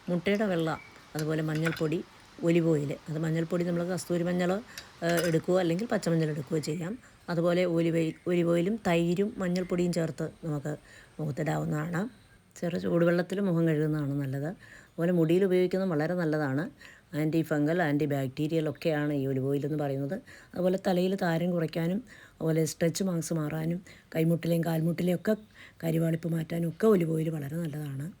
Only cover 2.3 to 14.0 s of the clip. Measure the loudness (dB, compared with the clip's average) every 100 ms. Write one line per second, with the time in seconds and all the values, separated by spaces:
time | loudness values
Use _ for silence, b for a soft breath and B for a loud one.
2.3 | -2 2 4 4 2 0 -6 -6 -4 -2
3.3 | 0 0 -2 0 -2 -2 -4 -2 -2 0
4.3 | 0 0 -2 -4 B B -4 0 2 2
5.3 | 2 2 2 2 0 0 0 2 2 0
6.3 | -2 -2 -4 -2 -4 -6 -8 B B -4
7.3 | 0 2 4 2 2 2 2 0 -4 -2
8.3 | 2 2 2 2 -2 0 2 2 2 0
9.3 | -2 -2 -2 -2 0 0 0 -2 -4 -8
10.3 | -6 -6 -4 -6 -10 B B B -8 -6
11.3 | -4 -2 -2 -2 -4 -2 -4 -6 B B
12.3 | B _ -8 -4 -2 0 4 4 4 0
13.3 | -2 0 2 2 2 2 0